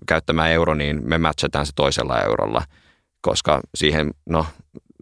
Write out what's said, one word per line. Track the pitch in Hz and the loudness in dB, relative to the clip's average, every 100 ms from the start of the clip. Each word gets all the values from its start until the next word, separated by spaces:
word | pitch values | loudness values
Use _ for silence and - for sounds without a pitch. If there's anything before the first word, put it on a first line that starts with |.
| - | -2
käyttämään | 80 - 80 80 | 0 0 0 2
euro, | 82 80 | 2 2
niin | 76 73 73 | 0 -2 -2
me | 60 82 | -2 0
matchataan | 80 73 71 73 71 | 0 0 -2 -2 -4
se | 71 | 0
toisella | 69 - 65 60 | 0 0 -2 -2
eurolla, | 50 57 52 57 - _ _ _ _ _ | 0 0 0 -2 -4 _ _ _ _ _
koska | - - - 71 - - | -2 0 2 0 -2 -2
siihen, | 76 78 73 - - | 0 2 -2 -4 -2
no, | 80 80 - - - - - | -2 -2 -6 -20 -20 -20 -20